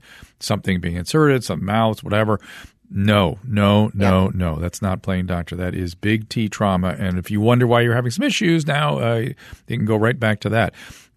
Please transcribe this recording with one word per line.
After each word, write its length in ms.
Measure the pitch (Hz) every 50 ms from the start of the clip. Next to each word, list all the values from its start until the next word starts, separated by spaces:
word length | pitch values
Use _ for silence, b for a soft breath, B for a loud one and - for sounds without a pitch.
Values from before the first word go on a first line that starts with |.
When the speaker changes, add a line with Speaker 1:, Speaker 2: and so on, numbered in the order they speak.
| B B B B B B B B
Speaker 1:
something 400 | - - 110 98 - 95 92 90
being 160 | 85 87 85
inserted, 480 | 90 85 - - 156 151 143 135 127 113
some 200 | - 95 - 90
mouths, 400 | 98 104 113 113 110 104 - -
whatever. 360 | 92 101 110 110 107 107 - B B B B B B B B _ -
No, 480 | - 98 98 107 104 104 92 80 - - -
no, 440 | - 104 104 101 101 104 104 107 107 -
no, 320 | 98 98 98 92 92 95
Speaker 2:
Yep. 80 | 95 -
Speaker 1:
no. 220 | 92 90 82 78 80
That's 220 | 87 87 - -
not 220 | 101 95 95 101 -
playing 240 | 98 92 90 90
doctor. 280 | 92 90 87 85 - 87
That 200 | 90 90 90 87
is 180 | 92 90 87 87
big 340 | - - 104 113 110 110
T 220 | - - 123 110 101
trauma. 460 | - - 107 98 95 90 90 92 78
And 220 | - 104 92 90 90
if 100 | 87 -
you 100 | 104 104
wonder 280 | 107 117 123 123 127
why 140 | 117 120 120
you're 120 | 120 120 117
having 160 | 123 123 123
some 140 | 113 190 285
issues 400 | 285 - - 320 170 165 165 143
now, 320 | 151 143 147 151 147 143
uh, 180 | 135 123 117 117
you 180 | 113 - - 143 B B B B B B - 117
can 80 | 127 107
go 100 | 107 110
right 240 | 107 110 117 123 123
back 200 | 113 107 107 -
to 100 | - 104
that. 240 | 107 113 101 - B B B B B B B B B